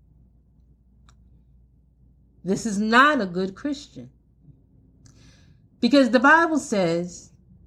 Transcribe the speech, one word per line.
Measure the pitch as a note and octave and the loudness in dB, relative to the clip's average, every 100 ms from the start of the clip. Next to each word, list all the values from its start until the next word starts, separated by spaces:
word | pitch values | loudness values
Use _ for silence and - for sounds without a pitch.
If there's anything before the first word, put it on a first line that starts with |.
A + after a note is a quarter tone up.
| _ _ _ _ _ _ _ _ _ _ _ _ _ _ _ _ _ _ _ _ _ _ _ _ | _ _ _ _ _ _ _ _ _ _ _ _ _ _ _ _ _ _ _ _ _ _ _ _
This | F3 G3 A3 | -6 -6 -4
is | G3 | -6
not | G#3+ A#3+ C#4+ D4 | 0 4 4 2
a | F#3+ | -4
good | F3 F#3+ - | -6 -8 -8
Christian. | D4 C#4 - C#3 B2 _ _ _ - _ _ _ _ _ - _ - _ _ _ _ _ | -10 -10 -12 -20 -20 _ _ _ -20 _ _ _ _ _ -20 _ -20 _ _ _ _ _
Because | A#3 C#4+ B3 | 2 4 4
the | A#3+ | 4
Bible | C4+ E4 E4+ D4+ | 4 4 2 -2
says, | - G3+ E3+ E3+ F3+ - - _ _ - | -4 -2 -2 -2 -6 -12 -20 _ _ -20